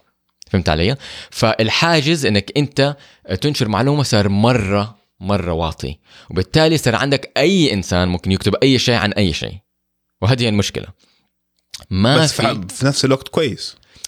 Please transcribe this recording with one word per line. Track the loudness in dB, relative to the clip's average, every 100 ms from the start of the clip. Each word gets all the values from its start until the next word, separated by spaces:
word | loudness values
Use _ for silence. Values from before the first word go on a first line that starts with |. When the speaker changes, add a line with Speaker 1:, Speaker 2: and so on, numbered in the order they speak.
| _ _ _ _ -4
Speaker 1:
فهمت | -2 0
علي؟ | 0 0 -2 -8 -18 -14
فالحاجز | -2 0 2 0 0 2 2 2 0 0
إنك | 0 -2 -2
أنت | -2 0 -2 -2 -14 _ -8 -4
تنشر | -2 -2 0
معلومة | 0 2 0
صار | 2 2 2
مرة، | 4 4 2 2 0 -2 -8 _ -10
مرة | -2 -2 -2
واطي، | -2 -2 -4 -10 -10 _ -20 -8
وبالتالي | -6 0 2 2 2
صار | 0
عندك | 0 0 -2 -2 0
أي | 2 4 2
إنسان | 0 0 0 0
ممكن | -2 0
يكتب | 0 0
أي | 2 2 2
شيء | 2
عن | 0 0
أي | 0 0
شيء، | 0 -6 -12 _ _ _ _ _ -4
وهذه | 0 0
هي | 0
المشكلة. | 0 -2 -4 -12 -16 _ _ _ _ _ _ _ -18 -6
ما | 0 4 4
Speaker 2:
بس | 2
Speaker 1:
في | 0
Speaker 2:
في، | -2 -2 -8 -4
في | -2
نفس | 0
الوقت | 0 0 -2
كويس. | -2 -2 -4 -10 -16 _ -20